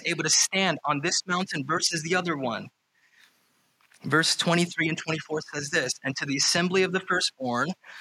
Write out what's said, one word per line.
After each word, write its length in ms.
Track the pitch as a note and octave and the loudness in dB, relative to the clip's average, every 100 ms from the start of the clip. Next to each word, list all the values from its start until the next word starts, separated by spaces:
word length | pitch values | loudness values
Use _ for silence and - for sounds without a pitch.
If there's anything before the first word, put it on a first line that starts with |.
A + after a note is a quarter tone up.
| D#3+ | 0
able 180 | E3+ | -2
to 60 | D#3+ | 2
stand 500 | - - F#3+ F#3+ D#3 C#3+ | 2 2 2 2 2 0
on 160 | C#3+ | 0
this 180 | E3 F3+ - | 0 -2 -2
mountain 380 | F3+ F#3+ E3 C3+ | -2 -2 -4 -2
versus 340 | E3+ - E3 | 0 0 -2
the 140 | D3+ F#3 | 0 0
other 220 | F3+ D3 | 0 -2
one? 320 | B2+ G#2+ - - _ _ _ _ - _ _ _ _ _ _ _ | -2 -4 -8 -16 _ _ _ _ -20 _ _ _ _ _ _ _
Verse 320 | - D3+ E3 - | 0 2 4 2
twenty-three 520 | F3 E3+ F3 - D#3+ | 4 4 2 0 -2
and 100 | D#3+ | -2
twenty-four 440 | D#3+ D#3+ - D#3 - | -4 -6 -4 -6 -6
says 180 | D3 C#3+ | -8 -2
this, 200 | E3+ B2+ - | 0 0 -2
"And 120 | C3+ - | -4 -4
to 100 | C#3+ | -4
the 80 | C3+ | 0
assembly 480 | - F3 F3+ F#3+ | 2 2 2 2
of 80 | F#3 | 2
the 80 | F#3 | 0
firstborn 720 | - F3+ - - B2+ A#2+ D3 F#3+ - - | -2 -2 -2 -2 -2 0 0 -4 -12 -18